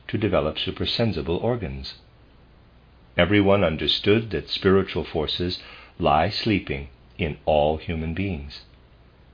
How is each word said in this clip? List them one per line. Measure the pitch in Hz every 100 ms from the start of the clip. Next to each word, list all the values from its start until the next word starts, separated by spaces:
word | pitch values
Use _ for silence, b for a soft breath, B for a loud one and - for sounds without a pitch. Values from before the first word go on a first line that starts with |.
| -
to | 113
develop | 104 85 76 -
supersensible | - - - - 117 82 69 87
organs. | 113 123 80 67 64 - - - - - - - - - - - - -
Everyone | 87 104 98 101
understood | 85 78 73 - - 110 117
that | 85 -
spiritual | - 95 95 92 85
forces | 73 82 73 - 90 90 B B B B
lie | 80 73 90
sleeping | - 113 95 - 69 69 - - -
in | 80 71 -
all | 76 76 78
human | - 82 80 82
beings. | 98 78 69 - - - - - - - -